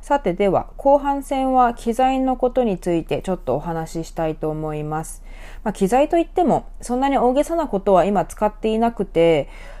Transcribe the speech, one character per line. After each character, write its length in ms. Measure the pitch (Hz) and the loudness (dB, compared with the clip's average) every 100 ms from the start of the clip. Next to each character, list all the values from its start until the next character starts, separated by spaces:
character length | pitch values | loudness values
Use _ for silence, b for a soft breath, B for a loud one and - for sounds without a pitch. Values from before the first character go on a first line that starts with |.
さ 180 | - 285 | 0 0
て、 140 | 220 | 0
で 160 | 175 202 | 0 2
は、 220 | 151 - - | 2 -2 -2
後 240 | 277 277 | 2 4
半 240 | 277 285 | 2 -4
戦 300 | 269 269 262 | -2 -2 2
は 200 | 262 247 | 4 2
機 200 | 240 - | 2 -4
材 260 | 226 262 269 | 2 2 2
の 160 | 262 254 | 0 0
こ 140 | 254 | 0
と 160 | 247 240 | 2 0
に 120 | 185 | 0
つ 160 | - | 0
い 120 | 170 160 | -2 0
て 160 | 143 | -4
ち 80 | - | -2
ょ 40 | 180 | -6
っ 20 | |
と 180 | - 127 | -2 -2
お 60 | |
話 420 | 160 165 160 170 | -2 -6 -6 -8
し 40 | 160 | -8
し 40 | |
た 160 | - 160 | -4 -4
い 80 | 156 | -2
と 140 | 156 | -4
思 260 | 156 156 151 | -4 -6 -6
い 80 | |
ま 220 | 151 151 160 | -4 -6 -8
す。 180 | - B B B B | -14 B B B B
ま 60 | 226 | -6
あ、 40 | |
機 140 | - 190 | -2 2
材 220 | 247 302 | 4 4
と 80 | 339 | 2
い 60 | |
っ 40 | 330 | 0
て 160 | - | 2
も、 220 | 330 170 - - | 2 2 0 -14
そ 160 | - 247 | -6 -2
ん 20 | |
な 80 | 277 | 2
に 100 | 269 | 2
大 140 | 233 | 2
げ 140 | 254 302 | 2 0
さ 100 | 330 | 0
な 120 | 302 | -2
こ 120 | 196 | -2
と 140 | 190 | 4
は 100 | 190 | 4
今 220 | 165 202 160 | 4 2 -2
使 200 | - 214 | -2 -2
っ 80 | |
て 140 | - 220 | -2 -2
い 100 | 220 | 0
な 140 | 233 | 0
く 140 | 233 190 | 0 -2
て、 420 | - 165 156 135 B B B | 4 4 4 0 B B B